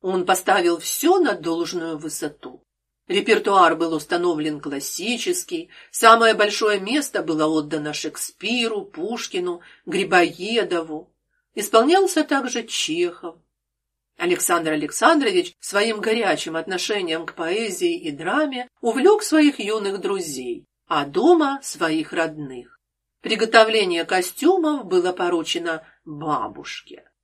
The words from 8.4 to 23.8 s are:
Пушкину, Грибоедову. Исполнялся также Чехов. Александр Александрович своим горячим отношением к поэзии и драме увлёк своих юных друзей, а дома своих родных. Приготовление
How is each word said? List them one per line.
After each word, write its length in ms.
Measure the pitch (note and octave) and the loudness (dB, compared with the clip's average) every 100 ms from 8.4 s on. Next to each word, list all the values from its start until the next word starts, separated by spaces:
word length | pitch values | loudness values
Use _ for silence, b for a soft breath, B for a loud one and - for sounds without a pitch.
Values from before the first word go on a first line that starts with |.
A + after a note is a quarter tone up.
| F#3+ B3 A#3 G#3+ | -4 -2 -2 -4
Пушкину, 800 | - - F3+ A#3 - F#3+ F3+ F3 B B - | -8 -8 -6 -6 -6 -6 -6 -8 B B -6
Грибоедову. 1300 | D#3+ F3+ F3+ E3 - F#3+ A#3 F3+ F3 D#3+ D#3 - _ _ _ _ | -4 2 2 2 -2 -4 -2 -2 -4 -4 -10 -12 _ _ _ _
Исполнялся 680 | - G#3 A3+ B3 F4+ F#4+ D#4+ | -10 2 4 6 4 4 0
также 400 | D4+ C#4 B3+ A#3+ | 0 -2 -2 -6
Чехов. 760 | A3+ - - D#3+ F3 E3+ F3 - _ _ _ _ _ _ _ _ | -6 -6 -4 -2 -2 -4 -16 -16 _ _ _ _ _ _ _ _
Александр 540 | E3+ E3+ - E3+ D#3+ | -2 0 2 0 0
Александрович 840 | D3+ D3 - A#3+ E4 B3+ F#3 F3 _ | -2 -4 2 4 4 2 0 -2 _
своим 400 | - G3 G#3+ G#3 | -4 -2 0 -2
горячим 560 | A3 A3 G3+ D#3+ - D#3+ | -2 0 0 -2 -4 -8
отношением 720 | D#3+ F3+ - G#3 F3+ D#3+ E3 | -6 -6 -4 -4 -2 -6 -8
к 100 | - | -8
поэзии 600 | E3 G3+ A3+ F3+ F3 E3+ | -4 -4 -4 -2 -2 -2
и 160 | E3 | -6
драме 560 | C#3+ D#3+ A#3+ D4+ B3+ B3 _ | -8 -4 -2 -2 -4 -12 _
увлёк 420 | A#3+ A3+ D#4 G#4+ | -4 2 4 4
своих 360 | - D#4 D4 - | 2 4 4 2
юных 400 | G#3 A3 G3 G3 | -4 -4 -4 -4
друзей, 680 | F#3+ G3 E3 C3 B2+ - _ _ _ | -4 -4 -6 -8 -8 -10 _ _ _
а 180 | D#3 C#3+ | -4 -2
дома 540 | D3+ C4+ F4 C#4+ F3+ | 2 4 4 4 -4
своих 500 | - - E3 D#3 D3+ | -10 -6 -2 -2 -2
родных. 680 | F3 D#3+ D3+ C#3+ B2+ - _ _ _ _ _ | -4 -4 -4 -12 -12 -18 _ _ _ _ _
Приготовление 840 | - A3 A3+ A3+ A3 A3 | -6 -2 4 6 6 4